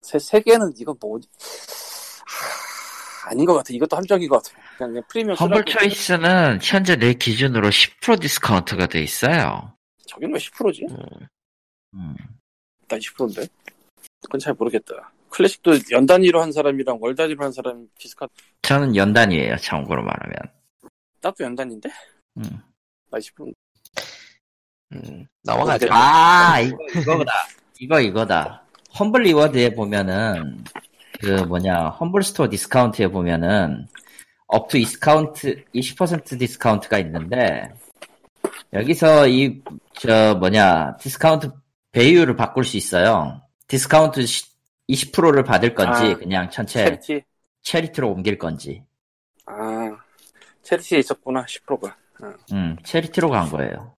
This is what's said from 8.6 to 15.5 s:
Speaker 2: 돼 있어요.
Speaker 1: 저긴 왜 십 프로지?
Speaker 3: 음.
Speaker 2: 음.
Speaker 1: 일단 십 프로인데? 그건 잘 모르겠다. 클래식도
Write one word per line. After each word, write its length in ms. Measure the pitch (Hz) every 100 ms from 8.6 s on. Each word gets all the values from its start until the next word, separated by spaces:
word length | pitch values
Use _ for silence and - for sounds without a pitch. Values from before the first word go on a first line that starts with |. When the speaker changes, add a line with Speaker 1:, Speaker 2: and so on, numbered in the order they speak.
| 87 92 87
Speaker 2:
돼 160 | 82
있어요. 720 | 76 - 123 165 90 50 - _ _ _ -
Speaker 1:
저긴 260 | - -
왜 60 | 302
십 160 | -
프로지? 320 | - 220 - 311
Speaker 3:
음. 60 | - - - - _ _ _ _ _ _
Speaker 2:
음. 200 | 98 82 69 - - _ _ _ _
Speaker 1:
일단 180 | _ 226
십 140 | -
프로인데? 320 | - - - - _ - _ _ _ - _
그건 180 | - 135
잘 140 | 151
모르겠다. 560 | 135 113 117 - - - _ _
클래식도 420 | - 190